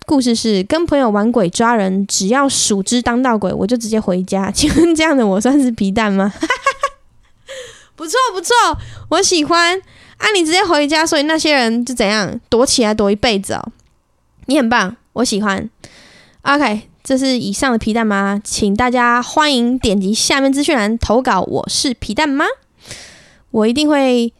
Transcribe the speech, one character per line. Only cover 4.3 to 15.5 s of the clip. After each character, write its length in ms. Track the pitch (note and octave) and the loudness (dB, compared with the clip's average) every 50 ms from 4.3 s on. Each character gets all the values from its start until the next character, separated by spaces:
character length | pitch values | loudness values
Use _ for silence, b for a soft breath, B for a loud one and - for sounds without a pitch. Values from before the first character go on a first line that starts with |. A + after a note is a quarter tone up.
| G3 F#3+ G3 F#3+ | -4 -4 -4 -4
<laughs> 40 | G3 | -2
请 180 | - C#4 D4+ - | 0 0 0 2
问 220 | D#4 E4 E4+ E4 | 4 4 4 4
这 80 | D#4 D#4 | 2 2
样 140 | D#4+ D4 | 2 2
的 100 | C4+ A3+ | 2 2
我 140 | G3+ F#3+ G3 | 2 2 2
算 200 | G#3+ B3 C#4 D4 | 2 2 4 4
是 80 | C4+ B3 | 2 2
皮 220 | A3+ - G3+ G3 | 0 0 -2 0
蛋 180 | F#3+ A#3 A3 G#3 | 0 0 0 0
吗？ 220 | F#3+ G3 F#3+ G3+ - | 0 0 0 0 -2
<laughs> 60 | - D#4+ - - - - C#5 C5 - - C5+ C#5 _ _ - _ _ _ _ _ _ B B C5+ C5 B4 B B B B B B | -4 -4 -4 -4 -2 -2 -4 -4 -4 -6 -8 -8 _ _ -20 _ _ _ _ _ _ B B -16 -16 -16 B B B B B B
不 120 | - D#4 | -14 -10
错 100 | D#4+ F4 B4 C5 A#4+ F#4 | -4 0 0 0 0 -2
不 60 | F#4+ | -4
错， 160 | E4+ - A#4 A#4+ G#4+ E4+ D4+ B B B B B B B | -2 0 2 2 2 2 0 B B B B B B B
我 120 | D4+ E4+ | 0 0
喜 220 | G4 - F#4 E4 D4 | 2 2 2 0 0
欢。 340 | B3+ E4+ E4+ E4+ E4+ F4+ F#4+ B B B B B B B | 2 2 2 2 2 0 -2 B B B B B B B
啊， 120 | B - G#4 G#4+ | B -2 0 2
你 120 | F#4+ E4+ | 2 2
直 80 | D#4 E4 | 2 2
接 100 | F#4 G4+ | 2 2
回 240 | F4 F4 D4 D4 | 2 2 2 2
家， 180 | C#4 D#4+ D#4 D#4+ | 2 2 0 2
所 140 | D#4+ E4+ D4+ | 2 2 0
以 40 | C#4 | 2
那 140 | D#4 D#4+ | 2 0
些 160 | D#4+ C#4+ D#4+ D4+ | 0 2 2 2
人 300 | C4+ A#3+ A3+ A3+ A#3+ A#3+ | 2 2 2 0 -2 -2
就 100 | A#3+ B3+ | -4 -2
怎 140 | - A3 | 0 0
样？ 320 | G3 G#3+ A3 G3 D#3 - A#3+ _ | 0 2 0 -2 -4 -6 -8 _
躲 180 | - - A3+ C4 | -2 2 2 2
起 160 | C#4 - - A#3 | 2 2 2 2
来 80 | G#3 G#3+ | 0 2
躲 180 | A3 G#3 G3 | 0 0 0
一 40 | G3+ | 0
辈 220 | G#3 - B3 G#3+ | 0 0 0 0
子 180 | G3 G3 - G#2 | 0 -2 -4 -8
哦。 160 | - - - - _ _ _ _ _ _ _ _ _ _ _ _ _ - | -8 -8 -12 -16 _ _ _ _ _ _ _ _ _ _ _ _ _ -4
你 100 | - C4 | -2 0
很 140 | - A#3 A3+ | 0 2 2
棒， 260 | B3 A#3 G3 F3+ A#3 - _ _ | 2 2 0 -2 -4 -12 _ _
我 140 | - - A3+ | -4 -4 -2
喜 160 | - A3+ G3 | -2 -2 -2
欢。 280 | G#3+ G#3 | -2 -2